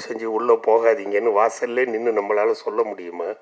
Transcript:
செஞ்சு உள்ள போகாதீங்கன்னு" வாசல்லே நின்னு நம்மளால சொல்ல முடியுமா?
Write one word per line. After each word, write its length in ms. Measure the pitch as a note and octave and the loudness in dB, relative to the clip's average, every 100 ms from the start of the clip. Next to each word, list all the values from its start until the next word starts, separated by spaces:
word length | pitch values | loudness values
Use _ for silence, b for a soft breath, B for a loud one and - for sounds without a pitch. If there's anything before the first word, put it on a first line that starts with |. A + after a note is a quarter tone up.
| - | -2
செஞ்சு 160 | A2+ | -8
உள்ள 300 | A2+ A2 A#2+ | -4 0 2
போகாதீங்கன்னு" 800 | A2+ - A2+ A#2 G#2+ G2 G#2 A#2 | 2 4 4 4 2 0 0 2
வாசல்லே 520 | G2+ A#2 - A#2+ A#2+ B2+ | 2 2 0 -4 -2 0
நின்னு 260 | A2 A#2+ | 0 0
நம்மளால 400 | G#2+ G2+ G#2 A2 | 0 0 2 0
சொல்ல 320 | A2 - G#2+ | -2 -4 -2
முடியுமா? 420 | A2 F#2+ F2 F2 E2+ G#2+ | -4 -6 -10 -8 -8 -8